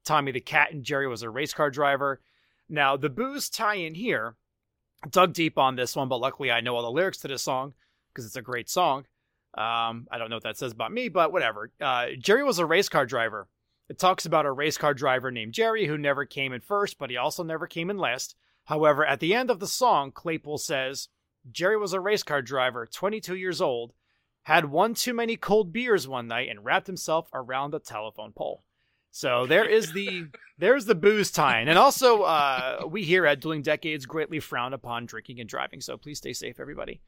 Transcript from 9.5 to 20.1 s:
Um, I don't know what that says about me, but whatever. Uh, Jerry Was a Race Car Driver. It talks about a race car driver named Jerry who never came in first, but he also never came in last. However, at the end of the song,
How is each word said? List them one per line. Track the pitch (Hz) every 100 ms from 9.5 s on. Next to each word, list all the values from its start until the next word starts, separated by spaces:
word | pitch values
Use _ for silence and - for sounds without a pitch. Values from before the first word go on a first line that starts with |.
Um, | - 110 117 117 113 120
I | 120
don't | 113
know | 113
what |
that | 113 110
says | 131
about | 110 117
me, | 226 247
but | 175 165
whatever. | 180 123 104 113 _
Uh, | 147 123 123 135
Jerry | 151 233
Was | 285 175
a |
Race | 160 170 196
Car | 165
Driver. | 127 127 113 104 95 _ _ _ _
It | 131
talks | 180 185
about | 165 160 147
a |
race | 135 151 -
car | 151
driver | 135 139 127 131
named | 123 110
Jerry | 160 226 220 170
who | 151
never | 147 139
came | 139 143 135
in | 127
first, | - 202 196 -
but | 135
he | 123
also | 139 160
never | 165 160 160
came | 170 170
in | 202
last. | 139 127 - - _ _ -
However, | 151 151 143
at | 151 139
the | 160
end | 226 254
of | 196
the | 190
song, | - 247 196 139